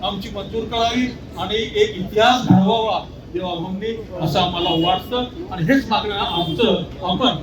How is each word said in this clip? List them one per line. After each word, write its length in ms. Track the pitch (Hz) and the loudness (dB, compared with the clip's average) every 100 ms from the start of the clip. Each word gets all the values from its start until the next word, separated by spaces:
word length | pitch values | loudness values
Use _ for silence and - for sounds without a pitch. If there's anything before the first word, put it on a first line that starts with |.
आमची 260 | 190 202 208 202 | -4 -6 -8 -8
मंजूर 280 | 190 226 | -6 -6
करावी 520 | 220 233 233 240 247 - - - | -4 0 0 0 -2 -4 -12 -8
आणि 160 | 185 214 | -4 -2
एक 420 | 226 208 220 185 | -2 2 2 2
इतिहास 520 | 185 208 226 247 - | -2 4 6 4 8
घडवावा 560 | 185 190 226 220 180 - - - | 8 8 4 2 -2 -6 -14 -10
देवाभाऊंनी 720 | 175 180 165 180 190 220 226 190 180 | -6 -6 -6 -6 -6 -6 -6 -8 -4
असं 180 | 160 190 | 0 2
आम्हाला 480 | 180 175 175 170 170 | 0 0 0 2 2
वाटतं. 360 | 185 - 247 247 - 349 | 0 0 -4 -4 -8 -10
आणि 140 | 185 165 | -4 2
हेच 240 | 277 220 | 2 2
मागणं 260 | 214 208 202 | -2 -2 -4
आमचं 680 | 208 - - - 226 185 - - | -2 -2 -2 2 2 2 -2 -8
आपण 240 | 185 185 - - | -4 0 0 0